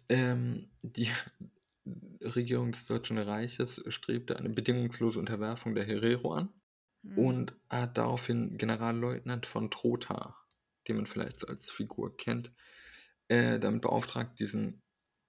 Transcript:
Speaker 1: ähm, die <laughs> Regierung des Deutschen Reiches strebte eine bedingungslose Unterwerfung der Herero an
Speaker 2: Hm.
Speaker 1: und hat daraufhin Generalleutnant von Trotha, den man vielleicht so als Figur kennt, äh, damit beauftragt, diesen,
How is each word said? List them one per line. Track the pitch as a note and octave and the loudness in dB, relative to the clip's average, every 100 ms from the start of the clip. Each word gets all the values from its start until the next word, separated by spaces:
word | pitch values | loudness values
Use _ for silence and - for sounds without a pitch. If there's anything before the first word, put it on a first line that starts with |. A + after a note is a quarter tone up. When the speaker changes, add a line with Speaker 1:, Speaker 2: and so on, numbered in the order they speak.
| - | 2
Speaker 1:
ähm, | B2+ B2+ B2 A#2+ A#2 - _ | 4 6 4 0 -2 -6 _
die | A#2+ A#2 A2+ | -10 -2 0
<laughs> | A#2+ - _ - _ _ _ - - - - | 0 -6 _ -18 _ _ _ -12 -12 -14 -10
Regierung | - B2 A#2+ B2 A#2+ | -4 -2 0 0 0
des | A#2 - | -4 -2
Deutschen | A#2 - A2 | -2 0 -2
Reiches | G2+ G#2+ A#2+ - B2 - - | 0 -2 -2 -6 -10 -10 -8
strebte | - - A#2+ A#2+ - | -8 -4 -4 -2 -4
eine | G#2+ | -2
bedingungslose | A2 A2 B2 A#2 - A2+ A2+ | 0 2 2 2 2 0 2
Unterwerfung | G2+ G#2 G#2+ A#2 A#2 | -2 -2 -2 -4 -2
der | G#2 | -2
Herero | G2+ G#2 A2+ B2 - | 0 2 4 4 4
an | - F#3+ - _ _ _ _ | 2 0 -4 _ _ _ _
Speaker 2:
Hm. | G3+ G3 B2+ | -4 2 4
Speaker 1:
und | B2 - - - | 4 -2 -8 -4
hat | B2 A#2+ A#2+ | -2 0 2
daraufhin | A#2 B2 - A#2 A2+ - | 2 2 0 0 0 -2
Generalleutnant | A2+ A2 A#2 A#2 A#2+ B2 B2 A#2+ - | 0 0 0 0 0 -2 -4 -6 -4
von | A2+ A2 | -4 -4
Trotha, | - A#2+ A#2+ - - - - _ _ _ _ - | 0 0 0 0 -2 -2 -12 _ _ _ _ -2
den | A2 | 0
man | G#2 | 0
vielleicht | - - - | -2 -4 -4
so | - | -8
als | - - | -8 -8
Figur | - A2 - A2 - | -6 -6 -4 -6 -4
kennt, | - A#2+ A#2+ _ - - - - - _ - | -2 -2 -4 _ -20 -20 -20 -20 -20 _ 4
äh, | A#2+ A#2+ A2+ | 6 6 4
damit | G#2 A2+ | 2 2
beauftragt, | - B2+ - B2 A#2+ - | 2 2 0 -4 -4 -4
diesen, | G#2 A2 G#2+ - _ _ _ _ | -2 0 -2 -6 _ _ _ _